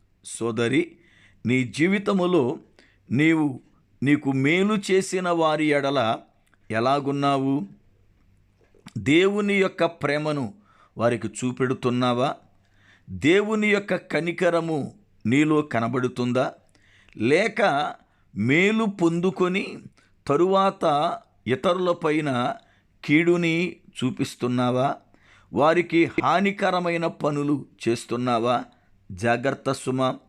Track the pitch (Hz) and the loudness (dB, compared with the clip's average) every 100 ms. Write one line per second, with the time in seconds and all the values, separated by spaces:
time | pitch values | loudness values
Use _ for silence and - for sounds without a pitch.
0 | _ _ - - 117 113 117 139 175 - | _ _ -18 -6 -4 -2 0 0 -2 -8
1 | _ _ _ _ - 127 123 113 170 202 | _ _ _ _ -2 0 -2 0 0 2
2 | 202 196 180 180 123 156 - _ _ _ | 0 0 2 2 2 -4 -12 _ _ _
3 | _ 127 160 160 147 123 - _ _ _ | _ 2 2 4 0 -4 -14 _ _ _
4 | 131 147 139 135 139 175 202 196 196 190 | 0 2 0 0 2 2 2 0 0 0
5 | 190 185 180 170 160 151 151 147 139 139 | 0 -4 -2 0 2 2 2 2 0 0
6 | 113 139 - _ _ _ _ 110 123 143 | 0 -2 -8 _ _ _ _ -2 2 0
7 | 135 139 139 139 135 139 202 - _ _ | 0 -2 0 0 0 -2 -4 -12 _ _
8 | _ _ _ _ _ _ _ _ - - | _ _ _ _ _ _ _ _ -14 -6
9 | 101 160 190 208 202 202 185 - 165 - | 2 4 4 2 0 2 0 0 -2 -2
10 | 139 147 151 147 113 - _ _ _ - | -4 -2 -2 -4 -6 -10 _ _ _ -2
11 | 117 117 110 - 127 123 127 131 123 123 | 0 0 -6 -6 -8 -2 -2 0 -2 0
12 | 127 120 143 - _ _ _ _ _ _ | 0 0 -2 -4 _ _ _ _ _ _
13 | - 92 143 190 208 220 208 196 202 180 | -16 -2 2 4 2 0 0 0 0 -6
14 | - 151 170 170 175 170 165 156 - - | -2 -4 -4 0 0 0 -2 -4 -6 -12
15 | _ _ 107 135 156 151 147 117 113 127 | _ _ 0 2 4 2 0 -2 -2 -2
16 | 123 123 123 123 147 - _ _ _ _ | -4 -4 -2 0 -2 -6 _ _ _ _
17 | _ - 113 160 220 - 202 143 156 - | _ -4 0 2 2 0 0 0 -2 -8
18 | _ _ _ - 113 151 196 220 226 202 | _ _ _ -4 2 4 4 2 -2 0
19 | 170 170 185 185 180 185 - - - - | 0 2 -2 0 -2 -2 -6 -12 -18 -20
20 | _ _ - 147 185 190 190 190 170 143 | _ _ -2 2 4 4 2 0 0 0
21 | 170 - - _ 107 127 196 180 180 170 | 0 -4 -12 _ -4 -2 0 0 0 0
22 | 160 151 151 123 123 - _ _ _ _ | 0 -2 -2 -2 -4 -6 _ _ _ _
23 | - 151 170 175 170 165 175 - - - | 2 4 4 2 2 0 -2 -6 -18 -6
24 | 127 - 131 - 123 123 123 127 135 - | -6 -4 -6 -4 -4 0 0 0 -2 -4
25 | _ _ _ _ _ 98 147 170 170 165 | _ _ _ _ _ 0 2 2 2 2
26 | 156 - 127 170 202 202 196 180 175 170 | 2 0 0 2 0 0 -2 0 -2 -2
27 | 165 - 147 143 143 143 - _ 117 117 | -4 -4 -4 -2 -2 -2 -4 _ -4 -4
28 | - 120 123 117 117 127 - _ _ _ | -4 -4 -2 0 0 -2 -4 _ _ _
29 | _ 90 117 120 131 135 131 135 135 131 | _ -4 -2 0 -2 -4 -4 -6 -4 -2
30 | 131 123 | -2 -4